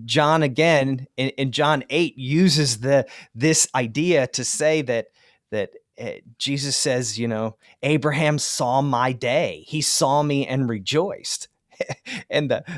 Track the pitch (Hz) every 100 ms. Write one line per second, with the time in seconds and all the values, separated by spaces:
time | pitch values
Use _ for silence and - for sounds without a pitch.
0 | 113 123 147 160 147 120 165 151 135 131
1 | 135 - 131 135 135 131 147 147 123 143
2 | 170 - 131 156 185 147 143 110 127 139
3 | - - - 113 151 156 - 135 120 127
4 | 175 160 127 - 120 - 151 160 127 117
5 | - _ _ _ _ 107 95 - _ -
6 | 113 - - 117 - 139 139 - 147 127
7 | 120 107 117 110 110 - _ _ 135 156
8 | 151 143 151 151 - - 127 131 143 123
9 | 127 123 123 139 135 78 - 156 - -
10 | 147 143 147 139 131 135 123 110 95 143
11 | 190 - - - - _ _ _ - -
12 | - 254 - 147 143 123 -